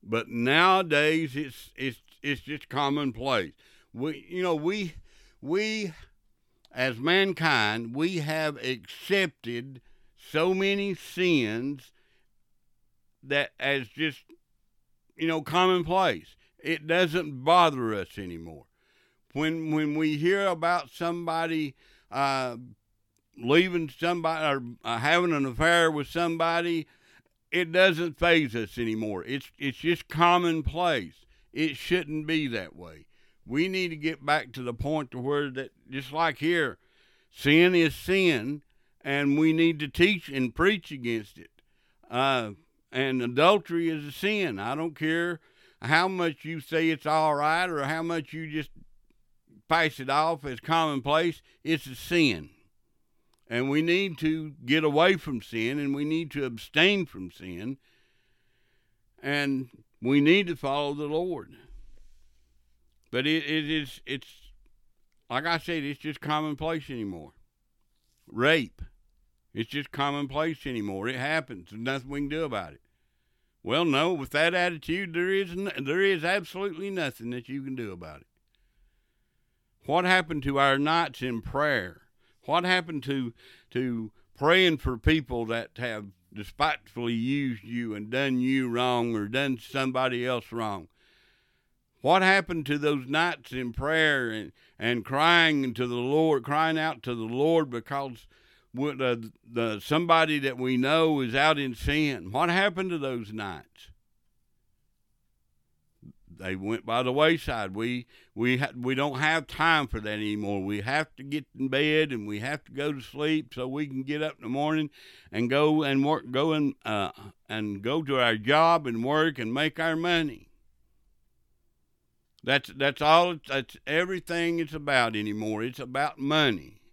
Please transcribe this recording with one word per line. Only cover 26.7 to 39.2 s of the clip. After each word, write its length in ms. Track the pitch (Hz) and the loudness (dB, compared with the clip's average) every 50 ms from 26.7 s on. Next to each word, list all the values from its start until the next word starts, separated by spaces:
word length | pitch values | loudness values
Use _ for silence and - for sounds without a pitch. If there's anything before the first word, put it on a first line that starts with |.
| 170 165 151 _ _ _ _ _ _ - _ _ _ _ _ _ - | -2 -2 -4 _ _ _ _ _ _ -20 _ _ _ _ _ _ -2
it 180 | 170 180 165 | -2 -2 2
doesn't 480 | 160 180 185 190 175 156 175 170 147 _ | 4 6 6 6 6 4 -2 -4 -2 _
faze 380 | 170 175 170 165 156 123 101 | 4 6 6 6 4 2 -2
us 220 | 120 113 101 - - | -4 -4 -4 -4 -4
anymore. 440 | 120 113 110 110 110 107 104 92 - | -2 -2 -2 -2 -2 -4 -4 -6 -6
It's, 240 | - 127 143 - - _ _ | -6 -8 -8 -8 -12 _ _
it's 200 | 139 139 123 - | -6 -6 -6 -2
just 300 | - 160 170 156 - _ | 0 0 0 0 -2 _
commonplace. 1160 | - 156 170 175 175 180 175 170 165 160 147 - 131 165 180 175 156 127 95 78 - _ _ _ _ _ _ _ - | 0 4 6 6 6 6 4 2 0 0 -2 -4 -2 0 0 0 0 0 -2 -6 -12 _ _ _ _ _ _ _ -4
It 240 | 120 156 160 139 | -2 -2 -2 -2
shouldn't 500 | 120 - - 175 180 170 143 156 156 151 | -6 -4 0 0 0 0 -2 -6 -8 -4
be 220 | 151 160 160 151 135 | -2 -2 0 0 -2
that 260 | 117 107 92 78 - | -4 -6 -6 -8 -14
way. 320 | 82 90 85 80 76 76 _ _ _ _ _ _ _ _ | -18 -20 -20 -20 -20 -20 _ _ _ _ _ _ _ _
We 220 | - 117 143 170 190 | -6 0 0 0 0
need 200 | 190 190 185 175 | 0 -2 -2 -4
to 60 | 160 | -4
get 300 | 156 147 156 165 - 127 | -4 -4 -4 -6 -4 -2
back 240 | 147 147 151 123 131 117 | 0 0 0 0 -4 -10
to 100 | 135 127 | -8 -6
the 120 | 123 120 | -6 -6
point 380 | 113 - 139 156 156 147 120 - | -6 -4 -2 -2 -2 -4 -6 -8
to 80 | 127 | -6
where 300 | 123 135 147 143 147 143 | -4 -2 0 0 -2 -2
that, 200 | 127 131 135 - _ _ _ - | -4 -8 -10 -10 _ _ _ -12
just 240 | 127 131 139 127 135 | -12 -10 -10 -8 -4
like 260 | 156 165 160 147 - | 0 0 0 0 0
here, 400 | 143 160 175 175 156 131 98 _ _ _ _ _ _ _ _ _ _ _ | 0 0 2 2 0 -2 -4 _ _ _ _ _ _ _ _ _ _ _
sin 460 | _ - - 139 147 160 175 180 185 | _ -2 2 6 6 8 8 8 6
is 180 | 175 165 156 139 | 6 4 4 0
sin, 680 | - - - 185 196 190 175 156 117 104 127 147 147 _ _ _ _ _ _ _ _ _ | -4 -4 0 2 4 4 4 2 2 0 -4 -8 -8 _ _ _ _ _ _ _ _ _
and 360 | 139 139 143 | -4 -2 0